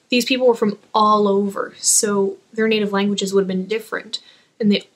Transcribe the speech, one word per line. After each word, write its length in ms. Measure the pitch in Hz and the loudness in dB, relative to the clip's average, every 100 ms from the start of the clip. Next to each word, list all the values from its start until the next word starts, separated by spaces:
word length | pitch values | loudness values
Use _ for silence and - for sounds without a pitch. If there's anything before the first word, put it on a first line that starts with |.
| - | -2
These 160 | 247 | -2
people 240 | 233 247 254 | 0 2 2
were 60 | |
from 240 | 233 214 - _ | 2 0 -4 _
all 360 | 220 214 208 202 | 2 4 4 4
over, 440 | 196 202 196 - - | 2 0 -4 -10 -6
so 580 | - - 214 202 196 - _ | -2 0 0 -2 -2 -6 _
their 140 | 220 220 | -4 0
native 260 | 214 202 | 0 0
languages 400 | 196 202 196 196 | -2 -2 -2 0
would 100 | 196 | 0
have 60 | 185 | 0
been 180 | 185 185 | -4 -4
different, 520 | 220 - - 220 - _ _ _ - | -8 -6 -12 -10 -14 _ _ _ -2
and 140 | 208 | 0
they 160 | 196 - | 0 -2